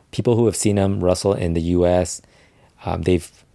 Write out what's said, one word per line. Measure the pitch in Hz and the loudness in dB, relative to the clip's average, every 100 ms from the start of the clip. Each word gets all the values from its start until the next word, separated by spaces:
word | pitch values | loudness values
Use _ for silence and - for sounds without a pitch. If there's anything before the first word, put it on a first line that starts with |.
| _ | _
People | - 117 113 | -4 0 2
who | 117 | 2
have | 95 | 0
seen | 110 101 | 0 0
him | 98 98 | 0 0
wrestle | 90 90 101 | 0 0 0
in | 98 87 | 0 -2
the | 82 | -2
U | 82 87 87 | 0 2 2
S, | 90 90 - - _ _ _ _ _ - | 2 0 -6 -18 _ _ _ _ _ -8
um, | 90 | -4
they've, | 85 90 - _ _ | 0 0 -2 _ _